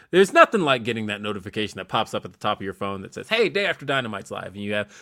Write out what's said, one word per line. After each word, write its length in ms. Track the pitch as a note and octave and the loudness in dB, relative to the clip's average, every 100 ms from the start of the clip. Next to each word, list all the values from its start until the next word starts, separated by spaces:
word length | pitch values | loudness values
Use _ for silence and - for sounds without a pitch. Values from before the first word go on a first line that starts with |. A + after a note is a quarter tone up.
| - | 0
There's 240 | F3 G3 | 4 6
nothing 260 | E4+ D#4+ A3 | 8 6 6
like 240 | D3+ B2+ | 2 2
getting 220 | A2+ A2+ G#2+ | 0 -2 -2
that 160 | G#2 | -4
notification 560 | G#2 G2+ G2 A2 G#2 G2 | -4 -6 -6 -4 -4 -6
that 100 | F#2+ | -4
pops 240 | A#2 G#2+ | -2 -2
up 140 | G#2+ G2+ | -4 -8
at 60 | |
the 40 | - | -6
top 200 | A2 G#2 | -4 -2
of 40 | |
your 120 | G2 | -4
phone 260 | F#2+ G2+ G2 | -6 -6 -6
that 140 | F#2+ | -10
says, 160 | - - | -14 -4
"Hey, 180 | A3+ G3+ | 0 0
Day 160 | E3+ | 0
After 220 | G3 D#3 C#3+ | -2 -4 -2
Dynamite's 440 | C#3 A#2+ G2+ G#2 | -2 -2 -8 -10
live." 180 | G2+ F#2+ | -10 -10
And 80 | F#2+ | -8
you 120 | G2+ | -4
have 140 | G#2 G2+ | -2 -4
a 20 | - | -10